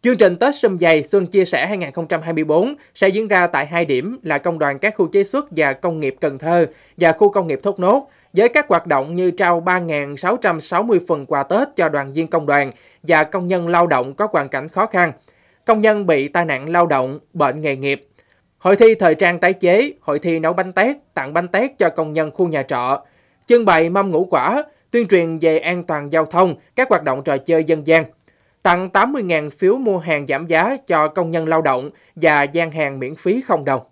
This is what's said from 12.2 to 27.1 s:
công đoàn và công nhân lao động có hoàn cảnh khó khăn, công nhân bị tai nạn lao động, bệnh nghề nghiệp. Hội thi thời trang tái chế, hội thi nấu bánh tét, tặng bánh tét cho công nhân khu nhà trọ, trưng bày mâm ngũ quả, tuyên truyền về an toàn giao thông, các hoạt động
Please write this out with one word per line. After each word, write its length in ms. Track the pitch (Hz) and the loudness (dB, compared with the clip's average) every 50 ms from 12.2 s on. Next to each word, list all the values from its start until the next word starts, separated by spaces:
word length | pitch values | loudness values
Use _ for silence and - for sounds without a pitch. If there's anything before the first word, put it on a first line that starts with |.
| 165 | -4
công 180 | 151 - 165 151 | -2 -2 -2 0
đoàn 260 | 143 143 143 139 135 123 _ _ _ _ _ - | 2 2 2 2 0 -6 _ _ _ _ _ -2
và 200 | 151 170 156 156 | 2 2 2 2
công 240 | 151 - 190 180 | 0 -2 -6 -2
nhân 200 | 175 185 180 170 | -2 -2 -2 0
lao 200 | 170 175 170 175 | 0 2 2 2
động 260 | 170 151 127 123 135 139 | 2 2 0 0 -4 -4
có 140 | - 208 214 | -4 -4 -2
hoàn 180 | - 160 139 131 | 0 -2 -2 -2
cảnh 200 | - 135 143 156 | -6 -8 -8 -6
khó 160 | _ 185 208 | _ -2 -2
khăn, 260 | 220 - 185 180 160 131 _ _ _ _ _ _ _ _ _ _ | 0 2 0 0 0 -2 _ _ _ _ _ _ _ _ _ _
công 160 | - 226 220 | 0 2 4
nhân 260 | 208 220 214 208 202 | 4 2 2 2 2
bị 200 | 175 160 139 135 | 0 0 0 0
tai 180 | 143 143 175 170 | -2 -2 -2 -2
nạn 240 | 160 143 127 135 151 | -2 -4 -6 -4 -2
lao 160 | 170 175 175 | 0 2 2
động, 340 | 170 147 135 127 131 139 151 _ _ _ | 2 2 0 -2 -2 -6 -12 _ _ _
bệnh 280 | 175 147 135 131 156 | -2 0 0 0 -2
nghề 140 | 151 151 139 | -4 -4 -4
nghiệp. 320 | 131 135 139 139 139 _ _ _ _ _ _ _ _ _ _ _ | -2 -2 -4 -4 -4 _ _ _ _ _ _ _ _ _ _ _
Hội 180 | _ - 185 196 | _ 2 2 4
thi 200 | - 226 226 220 | 6 6 6 6
thời 200 | 220 202 170 165 | 6 4 2 2
trang 240 | 160 196 175 175 170 | 4 2 0 0 2
tái 140 | 180 180 190 | 0 0 0
chế, 380 | 185 - 175 180 208 262 294 - _ | 2 2 4 4 4 2 0 -4 _
hội 180 | _ - 143 151 | _ -4 -4 -2
thi 200 | - 175 165 165 | -2 -2 -4 0
nấu 140 | 160 160 175 | 0 -2 -2
bánh 200 | 180 185 185 180 | -2 -4 -4 0
tét, 220 | 185 202 247 285 285 _ _ _ | 0 0 0 -2 -6 _ _ _
tặng 200 | - 135 139 151 | -10 -8 -4 -4
bánh 140 | 170 180 | -4 -4
tét 300 | 175 185 196 240 269 - _ | -2 -2 -2 -2 -2 -2 _
cho 100 | 202 165 | 0 0
công 220 | - - 160 151 | 0 -2 -6 -4
nhân 200 | 151 160 160 151 | -2 -4 -4 -4
khu 160 | 147 - 185 | -2 -4 -2
nhà 160 | 175 156 143 135 | -2 -2 -4 -4
trọ, 400 | - 143 123 123 127 139 - - _ _ _ _ _ _ _ _ | -4 -6 -4 -2 -2 -2 -4 -4 _ _ _ _ _ _ _ _
trưng 180 | - 240 240 226 | 2 4 4 6
bày 240 | 202 175 160 165 170 | 4 4 4 4 2
mâm 220 | 175 196 196 196 | 2 0 0 0
ngũ 140 | 170 156 185 | 0 -2 0
quả, 380 | 185 - 139 123 156 220 285 302 302 _ _ _ _ | 0 0 0 0 0 0 -2 -4 -6 _ _ _ _
tuyên 160 | - 233 233 | -2 -2 2
truyền 320 | 185 202 180 170 165 160 160 | 4 2 2 2 0 -4 0
về 200 | 160 160 156 160 | 0 2 2 2
an 240 | 160 165 180 180 170 | 0 -2 -4 -4 -4
toàn 280 | 175 160 147 143 143 | -6 -6 -6 -6 -2
giao 140 | 151 160 156 | -2 -2 -2
thông, 300 | 151 - 170 190 180 147 - _ _ _ | 0 2 2 2 2 0 -6 _ _ _
các 140 | - 180 175 | -4 0 2
hoạt 140 | 202 170 156 | 0 0 0
động 200 | 147 | -2